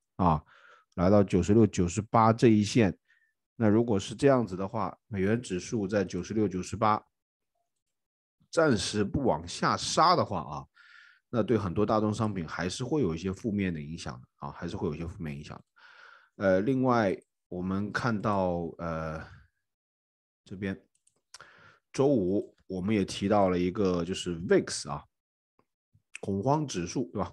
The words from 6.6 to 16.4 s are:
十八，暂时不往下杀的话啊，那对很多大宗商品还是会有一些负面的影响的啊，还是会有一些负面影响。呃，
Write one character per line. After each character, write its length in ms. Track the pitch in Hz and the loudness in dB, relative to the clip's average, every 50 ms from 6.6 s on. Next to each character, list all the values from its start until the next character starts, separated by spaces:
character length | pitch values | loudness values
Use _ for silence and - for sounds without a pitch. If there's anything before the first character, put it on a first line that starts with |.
| 87 | -6
十 120 | - - | -4 0
八， 240 | 101 113 107 107 - - _ _ _ _ _ _ _ _ _ _ _ _ _ _ _ _ _ _ _ _ _ _ _ _ _ _ _ _ _ | 2 4 4 4 2 -2 _ _ _ _ _ _ _ _ _ _ _ _ _ _ _ _ _ _ _ _ _ _ _ _ _ _ _ _ _
暂 260 | - 170 160 151 120 | 0 2 4 4 4
时 280 | 95 - - - 107 101 | 2 0 -2 -2 -2 -2
不 180 | 98 - 143 135 | -2 -2 -2 0
往 240 | 107 78 78 85 | 0 0 -2 -4
下 300 | 87 - - 190 143 107 | -10 -6 -2 0 0 0
杀 380 | 92 - - - 180 156 175 175 | 0 -2 -2 2 4 6 6 6
的 100 | 147 107 | 4 2
话 140 | - 107 85 | -2 -4 -6
啊， 260 | - - - 71 69 - _ _ - - - - - - _ _ _ _ | -6 -6 -10 -10 -12 -14 _ _ -20 -20 -20 -20 -20 -20 _ _ _ _
那 140 | - 120 101 | -2 -2 0
对 120 | 95 113 | 2 2
很 160 | 104 98 90 | 0 0 -2
多 140 | 82 101 104 | -2 0 0
大 140 | 104 113 107 | 2 2 2
宗 120 | 107 107 | 2 0
商 220 | 104 113 113 107 98 | 0 0 -2 -2 -4
品 140 | 92 82 | -6 -8
还 200 | 76 - - 82 | -8 -6 -6 -6
是 160 | 92 - - 127 | -6 -6 -6 -6
会 180 | 123 160 151 | -4 -2 0
有 120 | 123 85 80 | 0 0 -2
一 60 | 82 | -4
些 120 | 87 95 | -4 -6
负 200 | 92 - - 117 | -6 -6 -6 -4
面 200 | 98 101 98 92 | -2 -2 -2 -2
的 80 | 82 76 | -4 -6
影 160 | 73 73 82 | -8 -10 -12
响 240 | 87 - 76 64 64 | -12 -10 -12 -12 -14
的 80 | 65 _ _ | -18 _ _
啊， 140 | - 71 71 | -14 -14 -14
还 160 | - - 85 | -12 -10 -10
是 80 | 85 98 | -8 -8
会 120 | 95 110 | -6 -4
有 80 | 85 73 | -4 -4
一 20 | |
些 80 | 78 85 | -6 -8
负 160 | 82 - 104 | -10 -10 -10
面 160 | 82 76 71 | -10 -10 -10
影 60 | 71 73 | -12 -14
响。 180 | - - - _ _ _ _ - - - - - - - - _ _ _ | -16 -18 -20 _ _ _ _ -20 -20 -20 -20 -20 -20 -20 -20 _ _ _
呃， 220 | - | 0